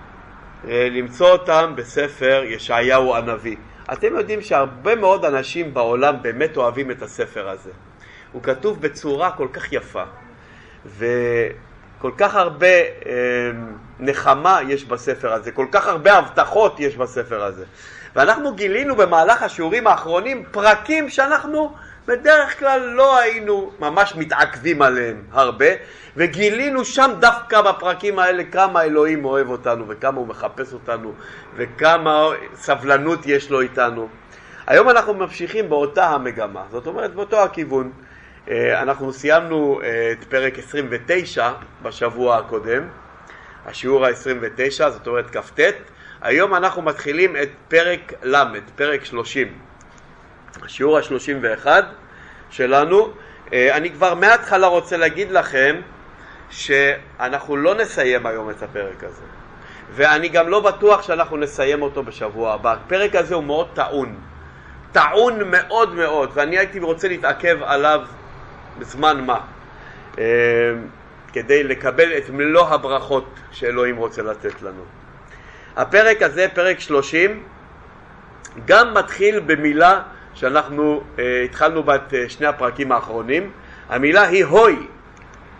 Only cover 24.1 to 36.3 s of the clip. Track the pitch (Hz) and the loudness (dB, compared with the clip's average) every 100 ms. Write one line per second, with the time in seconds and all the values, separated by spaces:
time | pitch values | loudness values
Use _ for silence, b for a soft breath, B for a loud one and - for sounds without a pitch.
24.1 | 160 156 135 151 120 139 151 135 123 120 | -2 -4 -2 -4 -4 -2 2 2 2 -4
25.1 | 104 101 131 127 110 151 190 B B B | -8 -4 0 0 2 2 2 B B B
26.1 | 139 170 151 208 220 285 269 240 277 262 | -4 -2 0 -2 0 -2 -4 -2 2 2
27.1 | 185 233 240 - 214 196 190 175 180 202 | 4 4 2 2 4 4 2 -2 -4 -2
28.1 | 190 180 180 170 180 190 175 160 151 151 | 0 2 0 -2 0 2 2 2 4 2
29.1 | 156 135 135 127 123 123 117 107 104 135 | 0 0 0 0 -4 -4 -4 -6 -6 -4
30.1 | 135 117 110 107 - 131 123 - 117 110 | -4 -6 -8 -8 -8 -12 -10 -8 -8 -8
31.1 | - B B B - 120 - 156 165 156 | -16 B B B -8 -8 2 4 4 2
32.1 | 151 156 - - - - 135 131 135 151 | 2 2 -2 -10 -8 -4 -2 2 2 2
33.1 | 165 139 143 139 135 127 131 120 117 113 | -4 0 -2 0 -2 -2 0 -2 -2 -10
34.1 | - - B B B B 147 233 233 214 | -14 -20 B B B B 4 6 4 2
35.1 | 196 175 - 170 214 196 147 143 143 175 | -4 -6 -8 -8 -4 -2 -2 0 0 0
36.1 | 143 127 | 0 -4